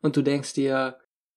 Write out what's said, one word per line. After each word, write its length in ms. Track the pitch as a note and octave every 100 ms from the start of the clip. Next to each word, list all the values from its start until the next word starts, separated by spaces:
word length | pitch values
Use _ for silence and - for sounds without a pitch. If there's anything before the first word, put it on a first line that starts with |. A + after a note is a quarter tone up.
Und 160 | D3+ C#3+
du 60 |
denkst 320 | C#3+ C#3+ C#3+
dir, 440 | - C3+ C3+ C3 B2+ _ _ _